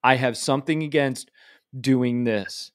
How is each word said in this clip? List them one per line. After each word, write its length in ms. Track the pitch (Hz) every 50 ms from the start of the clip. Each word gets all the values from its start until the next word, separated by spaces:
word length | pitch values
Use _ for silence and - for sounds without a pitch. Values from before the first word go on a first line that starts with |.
I 140 | - 127 131
have 200 | 127 131 127 113
something 460 | - - - 135 139 135 - 160 156
against 480 | 160 151 147 151 143 135 127 - - _ _ _ - - - _ _ _ - 131
doing 460 | 123 135 131 127 123 123 120 120 120
this 480 | 120 110 104 98 - - - - - _